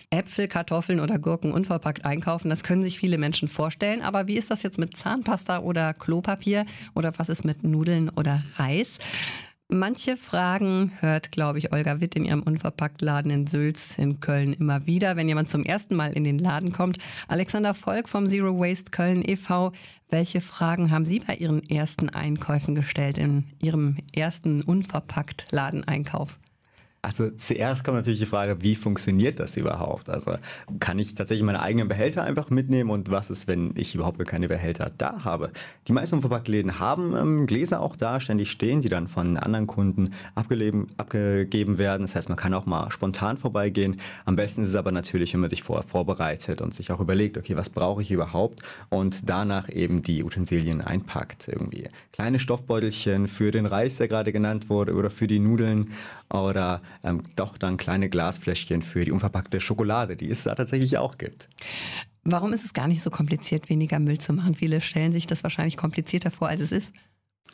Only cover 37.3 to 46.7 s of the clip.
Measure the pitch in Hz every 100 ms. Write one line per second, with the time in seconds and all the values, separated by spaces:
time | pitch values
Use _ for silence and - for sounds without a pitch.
37.3 | 151 139 113 170 - - - 113 131 127
38.3 | 104 101 - 113 147 120 90 87 - 87
39.3 | 85 - 110 104 - 98 95 95 - -
40.3 | - 110 117 107 104 101 - 104 107 101
41.3 | 98 98 107 101 92 98 98 95 87 82
42.3 | 87 92 92 95 82 104 - 95 92 101
43.3 | 123 123 101 101 101 98 95 - - -
44.3 | 92 104 - 101 98 92 92 87 90 87
45.3 | 92 85 - - 80 - 90 87 90 80
46.3 | 78 - 82 82